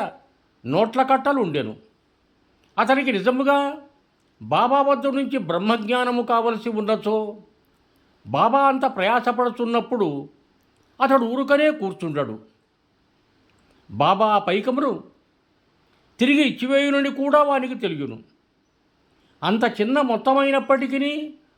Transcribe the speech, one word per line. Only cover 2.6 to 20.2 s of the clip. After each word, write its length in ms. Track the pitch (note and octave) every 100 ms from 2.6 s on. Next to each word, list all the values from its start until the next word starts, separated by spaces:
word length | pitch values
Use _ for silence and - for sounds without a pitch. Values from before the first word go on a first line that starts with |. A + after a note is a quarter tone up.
| _ -
అతనికి 340 | A3 C4+ C4+
నిజముగా 720 | G3+ F#3+ B3 C4+ C#4+ C#4 D4+ - _ _ _ _ -
బాబా 400 | A2 D3+ A#3+ C#4
వద్ద 240 | C#4 C#4 C#4
నుంచి 320 | C4 C4 C4+
బ్రహ్మజ్ఞానము 840 | E3+ E3+ G#3 A#3 G#3 B3 B3 A#3+
కావలసి 460 | A#3 A#3 A#3 A3 A#3+
ఉన్నచో, 720 | G#3+ G#3 G#3+ G#3 A3 G#3+ G#3 - _ _ _ _ _ _ _ G#2
బాబా 420 | C3 G#3+ C4+ C#4
అంత 140 | C4 C4+
ప్రయాసపడుతున్నప్పుడు 1400 | C4 F#3+ A#3+ - A#3 A#3+ A#3+ A#3 A#3 A#3 A#3+ F3+ C#3 C#3+ _ _ _ _ _ _ -
అతడు 220 | C4 C4+
ఊరుకనే 460 | A#3 B3+ C#4 C#4+ D4+
కూర్చుండడు. 680 | D4+ G3 F#3 E3+ D3 C3 A2 - _ _ _ _ _ _ _ _ _ _ _ _ _ -
బాబా 360 | G2+ D3 G3 G#3+
ఆ 120 | G#3
పైకమును 640 | G3+ F#3+ A#3 B3+ C#4+ F3 - _ _ _ _ _ _ _ _ _ _ -
తిరిగి 220 | B3+ C#4+
ఇచ్చివేయునని 680 | C#4 - B3+ C#4 C#4+ C#4 C#4
కూడా 320 | C4+ C#4 D4
వానికి 320 | D4 C#4 B3+
తెలియను. 480 | B3+ G3+ D#3 C#3 A2+ - _ _ _ _ _ _ _ _ _ _ -
అంత 380 | D#3 A3 A#3 -
చిన్న 200 | G#3+ C#4
మొత్తమైనప్పటికీ 1300 | C4 A3